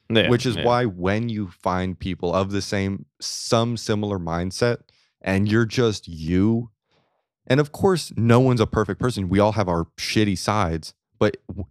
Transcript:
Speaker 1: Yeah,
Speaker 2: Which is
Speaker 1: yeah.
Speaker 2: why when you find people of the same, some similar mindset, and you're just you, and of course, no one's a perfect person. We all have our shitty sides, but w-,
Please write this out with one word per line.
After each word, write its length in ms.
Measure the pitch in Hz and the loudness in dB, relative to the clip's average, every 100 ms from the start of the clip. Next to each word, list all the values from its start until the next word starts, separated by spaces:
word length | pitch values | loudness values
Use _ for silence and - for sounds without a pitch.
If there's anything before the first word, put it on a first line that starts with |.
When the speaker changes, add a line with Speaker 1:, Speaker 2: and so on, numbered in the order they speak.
| _ | _
Speaker 1:
Yeah, 180 | 113 82 | 2 4
Speaker 2:
Which 160 | 120 127 | 2 0
is 80 | 82 | 0
Speaker 1:
yeah. 80 | 117 | 0
Speaker 2:
why 200 | 120 123 | 2 0
when 440 | 90 90 104 117 | -2 -2 0 -2
you 200 | 107 95 | -6 -8
find 480 | - 95 92 92 87 | -6 -4 -2 -2 -6
people 360 | 98 85 87 | -8 -6 -2
of 160 | 87 98 | 0 0
the 100 | 98 | -4
same, 420 | - 104 95 98 - _ | -4 -2 -2 -4 -12 _
some 580 | - - - 117 117 117 | -10 -10 0 0 0 -4
similar 400 | - 104 104 98 | -4 -2 -2 -4
mindset, 580 | 82 85 90 - 120 120 - _ _ _ | -4 -4 -4 0 0 -2 -8 _ _ _
and 260 | - 98 104 | -2 0 2
you're 140 | 110 113 | 2 2
just 400 | - 117 98 - | 0 0 -2 -10
you, 640 | 82 80 90 104 113 117 _ _ _ _ _ _ _ - | -10 -2 2 2 0 -4 _ _ _ _ _ _ _ 0
and 140 | 131 | 2
of 120 | 147 | 2
course, 400 | - 196 175 - - | 0 2 2 -2 -2
no 220 | 113 117 | 4 6
one's 200 | 131 120 | 6 4
a 40 | 104 | 2
perfect 320 | 113 104 95 | 2 0 0
person. 300 | 127 107 95 | -2 -2 0
We 80 | 98 | 2
all 120 | 104 | 4
have 180 | 107 90 | 2 0
our 160 | 85 82 - | 0 -2 -6
shitty 400 | - 110 104 90 | -4 0 0 0
sides, 580 | - 104 90 80 - - _ _ | -2 0 0 -2 -8 -20 _ _
but 180 | 107 - - | 0 0 -10
w-, 180 | 87 92 | -12 -8